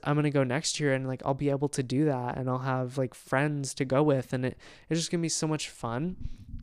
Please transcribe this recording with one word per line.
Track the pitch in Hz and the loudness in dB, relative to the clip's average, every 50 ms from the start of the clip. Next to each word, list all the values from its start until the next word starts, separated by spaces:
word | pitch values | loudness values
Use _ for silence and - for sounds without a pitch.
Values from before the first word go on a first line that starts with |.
| - | 0
I'm | - 147 | 0 2
gonna | 151 147 151 | 2 2 2
go | 139 143 135 | 4 2 2
next | 127 120 147 - - - - | 2 2 0 -2 -2 -2 0
year | 151 143 135 | 0 2 2
and, | 131 131 | 0 0
like, | 131 131 123 - | -2 -4 -4 -2
I'll | - 139 | -2 0
be | 131 147 143 | 0 2 2
able | 139 135 147 143 | 2 2 0 0
to | - - 131 | 0 -2 -2
do | 120 123 131 156 | 0 2 2 4
that, | 151 135 127 123 123 - | 4 2 0 -2 -4 -4
and | - 127 | -2 -2
I'll | 127 127 127 | -2 -2 -2
have, | 127 135 131 131 127 123 127 | 0 0 0 0 -2 -2 -2
like, | 139 131 123 - | -2 -2 -2 -4
friends | - - - - 131 143 151 147 143 139 131 - | -10 -6 0 2 2 2 2 0 -2 -4 -4 -4
to | - 143 | -4 0
go | 131 131 135 151 | 2 4 4 6
with, | 151 139 131 120 - | 6 4 2 2 -2
and | - 127 127 | -2 -2 -2
it, | 127 - - - - - - - | -2 -4 -6 -12 -20 -20 -12 -6
it's | - 160 170 | -2 -2 -2
just | 160 - | -2 0
gonna | - 175 165 | 0 0 0
be | 160 | 0
so | - - 165 | 0 0 0
much | 156 156 151 - | 0 0 -2 -4
fun. | - - - - 117 117 127 156 180 185 - - - - - - - - - | -8 -10 -8 -6 -4 -2 -2 -2 -4 -4 -6 -6 -8 -8 -8 -12 -12 -12 -12